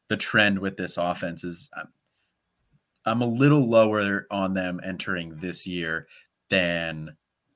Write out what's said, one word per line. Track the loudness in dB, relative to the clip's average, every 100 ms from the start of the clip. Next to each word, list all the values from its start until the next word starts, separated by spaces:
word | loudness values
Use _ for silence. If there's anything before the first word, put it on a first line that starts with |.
| -6
the | -4
trend | 0 4 4 2
with | -2 -4
this | -2 0
offense | -2 -2 -6 -6 -6
is | -8 -10
I'm, | -12 -16 _ _ _ _ _ _ _ _ _ _ _ -4
I'm | -2
a | 0
little | 4 6 6 6
lower | 6 6 4 0 -2 -4
on | -4 -2
them | -2 -4 -6
entering | -8 -8 -6 -6 -8 -10
this | -4 -2 -2
year | -4 -4 -6 -10 -20 _ _ -2
than | 0 2 -2 -4 -8 -12 -18 _ _ _